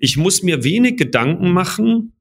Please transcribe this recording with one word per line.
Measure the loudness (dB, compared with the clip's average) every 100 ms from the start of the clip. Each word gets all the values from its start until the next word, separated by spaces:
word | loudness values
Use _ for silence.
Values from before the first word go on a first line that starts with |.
ich | 0 0
muss | 0 0
mir | 0 0
wenig | 0 2 2 2
Gedanken | -2 0 0 0 0
machen | 0 -2 -2 0 0 -2 _